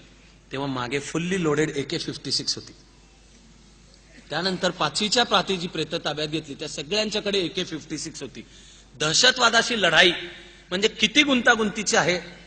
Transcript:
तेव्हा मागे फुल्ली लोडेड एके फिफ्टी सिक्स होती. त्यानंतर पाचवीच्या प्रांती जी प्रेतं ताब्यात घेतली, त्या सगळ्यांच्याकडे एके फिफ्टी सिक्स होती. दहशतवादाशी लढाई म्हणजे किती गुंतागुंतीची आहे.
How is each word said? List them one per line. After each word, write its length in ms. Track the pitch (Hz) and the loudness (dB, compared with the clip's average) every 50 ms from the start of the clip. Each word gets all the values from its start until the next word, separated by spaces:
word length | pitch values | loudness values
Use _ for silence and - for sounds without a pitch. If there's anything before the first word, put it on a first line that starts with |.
| - - - - - - - - _ - 135 | -20 -20 -20 -20 -20 -20 -20 -20 _ -10 -8
तेव्हा 160 | 135 139 139 | -6 -4 -4
मागे 320 | 131 127 123 123 139 143 | -4 -4 -4 -4 -4 -6
फुल्ली 420 | 139 - - 160 170 180 190 190 165 | -6 -4 -4 -4 -2 -2 -2 0 0
लोडेड 280 | 151 147 151 156 156 | 0 2 2 0 0
एके 280 | 147 139 135 - 170 156 | -2 -4 -6 -4 -4 -6
फिफ्टी 340 | - 156 131 - - 139 - | -6 -6 -10 -8 -6 -4 -4
सिक्स 220 | - 127 - - | -4 -2 -4 -6
होती. 180 | - - - - - - _ _ _ _ _ _ - - - - - - - - - - - - - - - - - - - - - - - | -6 -8 -16 -20 -20 -20 _ _ _ _ _ _ -20 -20 -20 -20 -20 -20 -20 -20 -20 -20 -20 -20 -20 -20 -20 -20 -20 -20 -20 -20 -20 -12 -8
त्यानंतर 400 | 143 160 180 190 185 175 190 180 | -6 -4 -2 -2 -2 0 -2 -2
पाचवीच्या 540 | 180 - 160 147 - - 214 208 - 240 240 | 0 0 -2 -2 0 -2 -2 0 2 2 2
प्रांती 320 | - 214 190 175 - 190 | 4 2 2 2 2 -2
जी 120 | 175 170 175 | -4 -4 -6
प्रेतं 300 | - 160 151 - 175 165 - | -4 -6 -6 -4 -4 -6 -4
ताब्यात 240 | 160 147 151 156 151 | -4 -4 -4 -4 -4
घेतली, 260 | 156 156 156 139 135 | -4 -6 -6 -6 -12
त्या 140 | - 156 147 | -10 -10 -10
सगळ्यांच्याकडे 680 | - 165 143 147 202 214 214 214 196 214 - 202 196 196 | -8 -10 -8 -4 -2 -2 -2 -2 -2 -4 -2 0 0 0
एके 260 | 175 151 - 185 175 | 0 -2 -2 -4 -6
फिफ्टी 340 | - 160 147 120 - 156 143 | -6 -6 -10 -10 -8 -10 -8
सिक्स 240 | - 160 - - 143 | -8 -10 -10 -12 -12
होती. 240 | 120 - 113 - - - - - - - - - - - | -12 -12 -14 -18 -18 -20 -20 -20 -20 -20 -20 -20 -14 -6
दहशतवादाशी 880 | 131 151 156 156 - 240 254 247 254 247 226 226 226 214 - 240 214 185 | -2 0 2 4 6 6 6 6 6 4 4 4 4 2 2 0 2 2
लढाई 280 | 170 156 165 185 175 165 - - - - - - - - - - - | 4 6 8 6 6 6 0 -6 -12 -14 -16 -20 -20 -20 -20 -10 -6
म्हणजे 180 | 180 196 202 220 | -4 0 0 0
किती 340 | - - 220 214 - 294 302 | 0 2 0 2 4 4 4
गुंतागुंतीची 760 | 285 262 247 214 254 240 220 220 202 - 220 190 - 226 | 4 4 2 4 4 4 4 2 -2 -2 -4 -4 0 2
आहे. 240 | 196 147 165 180 175 - - - - - | 2 4 2 0 -2 -2 -10 -18 -20 -20